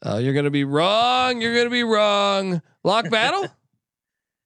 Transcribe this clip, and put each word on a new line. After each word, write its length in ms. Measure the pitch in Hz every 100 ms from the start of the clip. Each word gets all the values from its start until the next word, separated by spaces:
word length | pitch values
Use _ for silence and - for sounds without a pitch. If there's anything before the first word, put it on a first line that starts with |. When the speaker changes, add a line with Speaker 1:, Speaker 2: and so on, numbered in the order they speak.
Speaker 1:
Oh, 140 | - 104
you're 160 | 127
gonna 160 | 139 143
be 120 | 143
wrong. 800 | 139 143 175 214 240 254 254 247
You're 160 | 226 233
gonna 120 | 240
be 120 | 247
wrong. 800 | 240 214 208 202 202 196 190 175 - _
Lock 260 | 165 214 196
battle? 380 | 220 240 370 392
Speaker 2:
<laughs> 40 | _ _ _ _ _ _ _ _ _